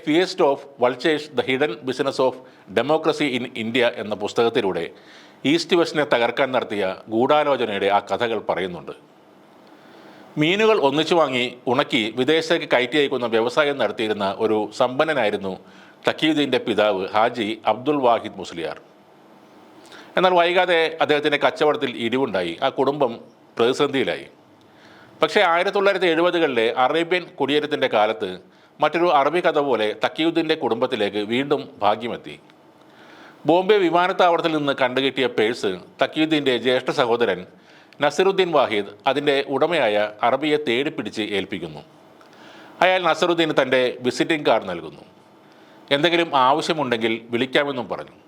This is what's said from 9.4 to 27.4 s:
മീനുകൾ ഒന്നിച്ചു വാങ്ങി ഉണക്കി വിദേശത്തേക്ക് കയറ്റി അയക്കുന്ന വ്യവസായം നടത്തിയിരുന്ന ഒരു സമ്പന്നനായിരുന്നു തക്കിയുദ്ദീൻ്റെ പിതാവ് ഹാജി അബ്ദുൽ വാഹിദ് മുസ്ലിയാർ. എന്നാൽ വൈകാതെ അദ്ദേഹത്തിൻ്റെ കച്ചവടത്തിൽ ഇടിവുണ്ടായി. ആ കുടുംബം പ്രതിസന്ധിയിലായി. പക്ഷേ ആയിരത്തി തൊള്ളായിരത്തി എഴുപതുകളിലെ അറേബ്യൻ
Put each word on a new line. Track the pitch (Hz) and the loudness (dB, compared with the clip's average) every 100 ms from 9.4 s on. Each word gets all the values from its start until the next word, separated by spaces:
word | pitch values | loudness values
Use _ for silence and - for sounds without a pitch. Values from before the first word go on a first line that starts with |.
| - - - - - - - - - - | -20 -20 -20 -20 -20 -20 -20 -20 -14 -2
മീനുകൾ | 151 196 220 214 139 | 0 4 4 4 2
ഒന്നിച്ചു | 143 156 175 | 2 2 2
വാങ്ങി | 147 127 120 - - | 2 0 -4 -4 -2
ഉണക്കി | 123 147 139 104 123 | 0 0 0 -2 -2
വിദേശത്തേക്ക് | 131 160 160 165 147 131 | 0 0 2 -2 2 0
കയറ്റി | 123 151 | 2 0
അയക്കുന്ന | 139 131 120 110 | 0 0 -2 0
വ്യവസായം | 120 156 147 139 | 0 2 0 2
നടത്തിയിരുന്ന | - - 110 104 98 98 110 | -2 -2 -2 0 -2 0 0
ഒരു | 107 104 - | 0 -2 -2
സമ്പന്നനായിരുന്നു | 123 131 156 147 107 101 95 92 - - - - - | -2 0 -2 0 -2 -2 -6 -10 -14 -20 -20 -6 -4
തക്കിയുദ്ദീൻ്റെ | 120 156 151 139 123 123 | 0 0 2 0 0 0
പിതാവ് | 104 107 95 95 107 | 2 2 2 -2 0
ഹാജി | 117 123 104 110 - | 0 0 -6 -4 -2
അബ്ദുൽ | 110 127 147 127 | -2 -2 0 2
വാഹിദ് | 110 107 98 | 2 -2 -12
മുസ്ലിയാർ. | 87 85 78 - - _ _ - - - - - - - - - - - | -12 -10 -10 -10 -16 _ _ -20 -20 -20 -20 -20 -20 -20 -20 -20 -6 0
എന്നാൽ | 185 180 | 4 4
വൈകാതെ | 170 180 180 170 160 - | 4 2 2 2 0 0
അദ്ദേഹത്തിൻ്റെ | 139 147 147 143 135 | 0 2 2 2 0
കച്ചവടത്തിൽ | - 151 139 135 120 117 | 2 2 2 -2 -4 -2
ഇടിവുണ്ടായി. | 123 135 95 87 - 135 | 0 0 -2 -4 -2 -4
ആ | 131 | 0
കുടുംബം | 135 147 131 113 - - _ - | -2 0 -2 -2 -14 -20 _ -2
പ്രതിസന്ധിയിലായി. | 117 131 143 131 101 73 71 - _ _ _ - - - - - | 0 2 0 0 -2 -4 -10 -20 _ _ _ -20 -20 -20 -20 -4
പക്ഷേ | 156 208 185 | -2 2 2
ആയിരത്തി | 165 196 196 | 2 0 0
തൊള്ളായിരത്തി | 196 185 180 160 | 0 2 0 2
എഴുപതുകളിലെ | 175 170 156 123 113 123 127 | 2 2 0 2 0 2 0
അറേബ്യൻ | 156 165 180 165 - | 0 -2 -4 -4 -6